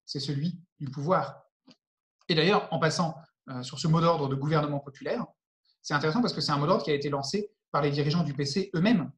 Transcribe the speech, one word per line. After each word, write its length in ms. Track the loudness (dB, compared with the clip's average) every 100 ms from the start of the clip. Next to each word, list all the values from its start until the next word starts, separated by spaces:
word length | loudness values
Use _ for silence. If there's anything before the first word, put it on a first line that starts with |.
| -12
c'est 140 | -8
celui 400 | -4 -4 -4 -6 -12 -12
du 100 | -10
pouvoir. 540 | -6 0 0 -2 -10 _ _ _ _ _ _ _ _ -2
Et 60 | 2
d'ailleurs, 360 | 4 2 0
en 60 | 0
passant, 380 | 0 0 -2 -4 -16 _ -12
euh, 140 | -10
sur 160 | -10 -4
ce 80 | 0
mot 140 | 4
d'ordre 260 | 4 4 0
de 80 | -2
gouvernement 440 | 0 0 0 -4
populaire, 460 | -8 -10 -4 -4 -6 _ _ _ _ _
c'est 140 | -4 0
intéressant 260 | 2 2
parce 120 | 0
que 80 | 0
c'est 100 | -2
un 80 | 0
mot 80 | 2
d'ordre 160 | 2
qui 80 | 2
a 20 |
été 160 | 0 0
lancé 420 | -4 -2 -4 -6 _ _
par 100 | 0
les 80 | 0
dirigeants 340 | 2 2 2
du 120 | 0 -2
P 100 | -2
C 240 | -2 -2 0
eux-mêmes 360 | 2 2 0